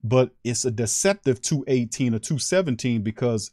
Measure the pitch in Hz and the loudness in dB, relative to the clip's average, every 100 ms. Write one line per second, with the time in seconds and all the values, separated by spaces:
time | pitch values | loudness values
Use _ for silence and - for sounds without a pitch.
0 | 110 127 127 _ 120 120 131 110 110 - | 2 2 2 _ -4 -2 -2 -2 -2 0
1 | 196 202 - 123 - 151 131 131 117 - | 0 0 0 0 0 -2 0 0 0 -2
2 | 127 113 - 147 - 180 180 117 131 117 | 0 0 -2 -4 0 0 0 -2 0 0
3 | 104 107 123 113 107 | -2 -2 0 0 -4